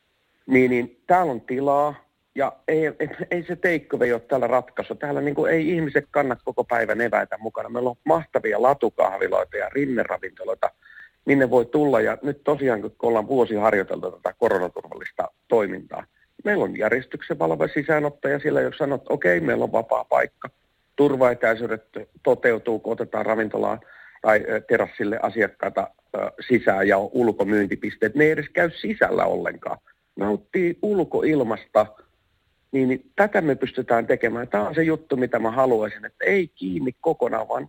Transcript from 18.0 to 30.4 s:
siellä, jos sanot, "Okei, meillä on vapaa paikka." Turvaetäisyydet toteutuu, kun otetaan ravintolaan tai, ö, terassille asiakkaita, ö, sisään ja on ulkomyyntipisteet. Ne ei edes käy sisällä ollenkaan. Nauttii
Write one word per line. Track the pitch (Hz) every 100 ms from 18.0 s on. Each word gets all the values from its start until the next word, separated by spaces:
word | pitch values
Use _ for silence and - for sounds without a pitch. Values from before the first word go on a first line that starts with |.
| 147 147 139 143
siellä, | 147 139
jos | 127 -
sanot, | 143 139 -
"Okei, | 147 175 175
meillä | 147 117
on | 127
vapaa | 113 - 117
paikka." | 113 135 131 _ - _ _ _ _ -
Turvaetäisyydet | 143 131 127 120 113 110 117 110 _ 107 107 _
toteutuu, | 139 123 127 110 - 110
kun | -
otetaan | 113 117 107 104
ravintolaan | 113 107 107 104 107 - - - -
tai, | 110 107 -
ö, | 110
terassille | - 117 98 - 104 110
asiakkaita, | 104 110 98 - 98 98 98 _ _ 101
ö, | 101 - -
sisään | 120 - 98 98
ja | 98
on | 101
ulkomyyntipisteet. | 131 117 - 98 104 98 95 104 - 107
Ne | 139
ei | 151
edes | 156 143
käy | - 175 -
sisällä | 202 214 92 92
ollenkaan. | 90 90 85 - - - _ _ _ -
Nauttii | - 202